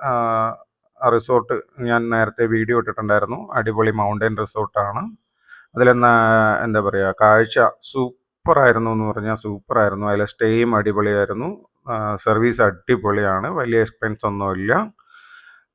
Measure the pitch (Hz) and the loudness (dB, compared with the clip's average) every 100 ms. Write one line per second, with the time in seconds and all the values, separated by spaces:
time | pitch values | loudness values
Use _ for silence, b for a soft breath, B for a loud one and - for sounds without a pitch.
0 | - 120 117 113 113 - _ _ _ - | -6 -2 -2 -2 -2 -6 _ _ _ -4
1 | 127 117 113 123 - 120 - - 120 120 | 0 0 2 0 0 -6 -8 -8 -2 -2
2 | 117 113 107 - 113 113 110 120 110 107 | 0 0 0 0 0 0 0 0 -2 -4
3 | 107 104 101 131 208 127 110 107 110 107 | 0 0 0 -6 -6 -4 -2 0 0 0
4 | 101 104 110 107 104 110 104 104 101 110 | -2 -2 -2 -2 -6 -6 -4 -4 -4 -4
5 | 220 220 _ b b b b 117 123 123 | -10 -14 _ b b b b 2 4 4
6 | 120 117 113 113 107 104 117 107 98 98 | 4 4 4 4 2 0 0 0 0 0
7 | 95 - 110 107 113 139 113 - - 135 | 0 2 4 6 4 2 0 0 -10 -6
8 | 127 - _ _ - 151 131 113 113 110 | -6 -6 _ _ 0 4 4 4 0 -2
9 | 107 104 107 110 107 101 - 120 101 98 | -4 -4 -6 -6 -8 -10 -4 0 0 0
10 | 104 101 104 - 110 113 120 107 104 101 | -2 -2 -2 -2 0 2 2 0 0 0
11 | 104 104 98 104 156 208 _ _ 135 110 | 0 0 -2 -4 -8 -12 _ _ -10 -8
12 | 107 101 113 107 120 123 107 90 - 120 | -6 -4 0 0 2 2 2 0 -2 -2
13 | 101 101 101 95 127 180 123 113 110 - | 0 0 0 -2 -4 -6 -2 0 0 -4
14 | 110 107 107 101 98 92 101 156 220 - | -8 -4 -6 -4 -4 -4 0 -2 -2 -12
15 | b b b b b b b | b b b b b b b